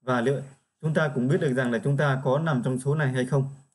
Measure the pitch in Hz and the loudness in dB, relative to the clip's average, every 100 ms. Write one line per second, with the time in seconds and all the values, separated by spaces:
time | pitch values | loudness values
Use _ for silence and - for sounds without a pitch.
0 | 131 123 117 139 - - _ _ 156 160 | 0 0 0 -2 -6 -20 _ _ -2 0
1 | 151 135 123 180 160 127 123 113 143 143 | 0 0 0 2 2 0 0 0 0 0
2 | 147 131 135 139 165 131 117 127 139 151 | 2 0 0 0 2 0 0 -2 -2 0
3 | 139 127 127 143 - - _ | 0 0 0 0 -2 -8 _